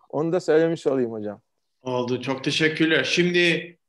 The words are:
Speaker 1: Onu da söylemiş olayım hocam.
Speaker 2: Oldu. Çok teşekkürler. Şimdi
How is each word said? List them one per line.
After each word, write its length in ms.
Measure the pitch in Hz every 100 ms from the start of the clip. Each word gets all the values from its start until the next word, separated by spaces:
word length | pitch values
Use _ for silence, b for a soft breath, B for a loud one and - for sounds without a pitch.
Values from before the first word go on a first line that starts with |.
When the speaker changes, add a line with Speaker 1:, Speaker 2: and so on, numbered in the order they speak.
| _
Speaker 1:
Onu 240 | 139 160
da 60 | 175
söylemiş 480 | 165 156 165 165 151
olayım 240 | 135 120
hocam. 300 | 113 104 101 _ _ _ _
Speaker 2:
Oldu. 400 | 127 123 120 123
Çok 220 | 131 131
teşekkürler. 600 | - 156 156 156 160 151
Şimdi 760 | 127 - 175 175 175 160 175 -